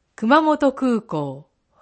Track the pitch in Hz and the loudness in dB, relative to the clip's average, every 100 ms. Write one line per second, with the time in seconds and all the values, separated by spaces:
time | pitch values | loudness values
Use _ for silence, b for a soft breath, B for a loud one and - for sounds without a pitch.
0 | _ - 220 294 311 302 277 269 262 226 | _ -4 2 2 4 2 0 0 -2 -2
1 | - 160 143 135 - _ _ b | -4 -8 -8 -10 -18 _ _ b